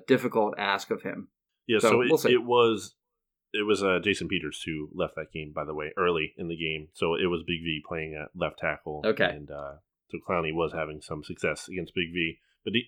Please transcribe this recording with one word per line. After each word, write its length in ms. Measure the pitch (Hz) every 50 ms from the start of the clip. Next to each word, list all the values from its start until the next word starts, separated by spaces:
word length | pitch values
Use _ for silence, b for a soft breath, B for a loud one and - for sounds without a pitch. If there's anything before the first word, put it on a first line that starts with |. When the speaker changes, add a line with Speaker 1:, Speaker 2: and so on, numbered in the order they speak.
| - -
Speaker 1:
difficult 460 | 135 123 127 123 107 113 104 107 104
ask 340 | - 101 98 98 98 - -
of 120 | 113 101 -
him. 260 | - - - - - _ _ _ _ _ _ _
Speaker 2:
Yeah, 140 | - 117 107
Speaker 1:
So, 100 | 107 113
Speaker 2:
so 100 | 107 117
it, 60 | 123 117
Speaker 1:
we'll 80 | 120 -
see. 140 | - 123 123
Speaker 2:
it 100 | 120 113
was, 520 | 120 120 120 117 113 110 101 95 - - _ _ _ _ _ _ _ _ _ _ _ -
it 100 | 107 104
was, 160 | 104 104 95 101
uh, 140 | 98 92 90 85
Jason 240 | 104 95 - 92 82
Peters 340 | 98 87 78 76 - - -
who 240 | 85 80 76 76 - -
left 200 | 87 87 78 -
that 140 | - 78 - -
game, 200 | 82 76 73 76
by 100 | 80 73
the 100 | 73 76
way, 180 | 76 76 76 - -
early 340 | 92 87 87 80 78 78 - -
in 100 | 92 82
the 80 | 82
game. 320 | 80 82 80 78 78 78 - _
So 200 | - 98 82 82
it 120 | - 90
was 160 | 90 87 82 80
Big 160 | - 87 80 82
V 200 | 82 80 76 -
playing 280 | - 87 82 80 78 78 76
at 100 | 76 - -
left 240 | 87 85 78 76 -
tackle. 440 | - 82 76 - - 80 76 76 73
Speaker 1:
Okay. 220 | 110 110 - 101
Speaker 2:
And, 240 | 90 82 76 73 71
uh, 240 | 73 71 71 69 71 76 _ _ _ _ _ _
so 100 | - 82 -
Clowney 280 | - 95 87 82 78 78
was 180 | 85 82 78 80
having 300 | 82 78 78 76 76 -
some 200 | - 80 76 73
success 460 | - 90 - - 85 78 - - -
against 260 | 95 92 85 82 -
Big 180 | 92 87 82 85
V. 240 | 87 85 82 78 - _ _ _ _ _
But 80 | 110 98 117 -